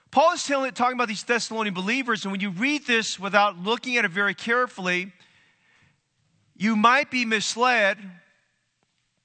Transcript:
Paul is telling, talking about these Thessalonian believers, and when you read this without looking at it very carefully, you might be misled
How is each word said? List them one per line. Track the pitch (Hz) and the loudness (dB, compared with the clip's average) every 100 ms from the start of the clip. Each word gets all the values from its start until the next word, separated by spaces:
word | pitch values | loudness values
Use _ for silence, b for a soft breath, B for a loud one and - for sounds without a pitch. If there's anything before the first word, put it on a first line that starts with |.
| b | b
Paul | 254 320 | 2 2
is | 330 | 2
telling, | - 277 262 | -2 -2 -2
talking | - 247 | -2 -2
about | 247 233 | 0 -4
these | 202 | -4
Thessalonian | - 233 - 226 208 | -2 -2 -2 -4 -4
believers, | 185 190 262 247 214 196 | -4 -2 -2 -2 -4 -4
and | |
when | 196 | -4
you | 202 | -4
read | 175 262 294 - | -2 -2 -2 0
this | 226 - - | 0 -2 -6
without | 196 202 208 175 | 0 2 2 0
looking | 190 247 254 240 | -4 -4 -2 0
at | |
it | 208 | 0
very | 180 202 | 0 -2
carefully, | - 226 240 247 - 180 180 190 - b b b b b b b b _ _ _ _ _ | -2 -2 0 -2 -4 -2 -2 -4 -12 b b b b b b b b _ _ _ _ _
you | - 208 214 | -4 0 4
might | 233 269 294 | 6 6 2
be | 254 | -2
misled | 226 214 - 220 254 240 196 208 196 175 _ _ _ _ _ _ _ _ _ _ | 0 0 -2 2 2 4 2 0 -8 -20 _ _ _ _ _ _ _ _ _ _